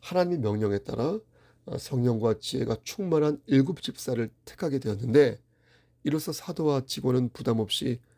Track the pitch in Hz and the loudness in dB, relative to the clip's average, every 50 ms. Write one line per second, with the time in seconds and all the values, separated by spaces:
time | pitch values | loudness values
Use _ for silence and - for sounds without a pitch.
0 | - - 175 180 180 175 175 156 113 107 104 107 107 101 101 101 - - - 110 | -10 -2 0 2 2 2 2 0 0 0 0 0 0 0 0 -2 -2 -4 -4 -2
1 | 117 156 196 220 - _ _ _ _ _ _ _ _ - 165 127 - - 139 123 | -2 -2 -2 -4 -6 _ _ _ _ _ _ _ _ -10 -10 -10 -8 -4 -2 0
2 | 120 123 117 110 110 113 107 - - - - 131 123 113 113 - - - - - | 2 2 2 2 2 0 0 0 -4 -6 -4 -2 -2 -2 -2 -4 -6 -8 -8 -6
3 | 196 180 160 156 151 151 147 - - - 139 135 135 160 175 - - - - - | -2 0 2 2 2 2 0 -2 0 2 4 4 4 4 0 -6 -8 -10 -10 -8
4 | - 131 127 113 113 113 - _ _ - - - 185 160 135 135 127 110 101 101 | -6 -4 -4 -2 -4 -4 -8 _ _ -20 -12 -8 -4 -4 -4 -2 -2 -2 -4 -2
5 | 123 123 113 147 143 120 107 - _ _ _ _ _ _ _ _ _ _ _ _ | 0 4 6 6 6 6 4 -4 _ _ _ _ _ _ _ _ _ _ _ _
6 | - - 151 156 - 180 147 - - - 160 - 160 151 143 135 131 - - - | -4 -2 -2 -2 -2 -4 -8 -8 -8 -8 -4 -2 0 2 2 2 0 -4 -6 -4
7 | - 131 127 127 123 120 - - - 120 113 113 107 101 - - - 135 120 - | 0 2 2 2 2 0 -4 -4 -2 0 0 0 0 -2 -2 -2 -2 -2 -4 -4
8 | - _ _ | -6 _ _